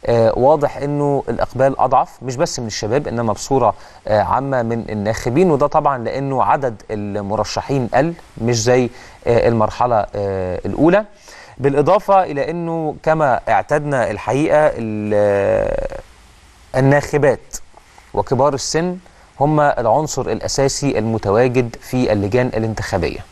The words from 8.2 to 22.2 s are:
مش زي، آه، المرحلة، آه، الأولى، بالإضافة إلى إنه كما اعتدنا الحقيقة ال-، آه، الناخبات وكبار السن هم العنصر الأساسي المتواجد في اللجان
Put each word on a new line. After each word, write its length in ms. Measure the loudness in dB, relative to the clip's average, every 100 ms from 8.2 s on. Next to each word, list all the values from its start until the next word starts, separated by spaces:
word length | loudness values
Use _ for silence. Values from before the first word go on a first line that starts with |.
| -16 -6
مش 240 | -2 0
زي، 280 | 2 2 2 -4 -20 -8 0
آه، 220 | 2 2
المرحلة، 580 | 2 0 0 0 0 -2
آه، 460 | -4 -4 -4 -4 -6 -6
الأولى، 380 | 2 4 4 0 -16 -20 -20 -20 -2
بالإضافة 640 | 0 2 4 2 4 2
إلى 260 | 2 -2 -4
إنه 460 | -4 -4 -4 -4 -4
كما 380 | 0 2 2 0 2
اعتدنا 600 | 0 2 -2 0 -2 -2
الحقيقة 480 | -4 -2 0 2 4 2
ال-، 460 | 0 -6 -4 -2
آه، 840 | 2 2 2 2 0 0 -4 -6 -12 -18 -20 -20 -20 -20 -20 -6 0
الناخبات 800 | 4 2 2 0 2 0 -6 -18 -18 -20 -20 -20 -8
وكبار 400 | -6 -2 2 0
السن 420 | 0 -4 -2 -4 -6 -14 -20 -20 -2
هم 200 | 0 4
العنصر 640 | 2 2 2 2 0 -4
الأساسي 760 | -4 -4 -4 0 0 0 -2 -2
المتواجد 760 | -2 -2 2 2 4 2 -2 -6
في 300 | -6 -2 0
اللجان 340 | 0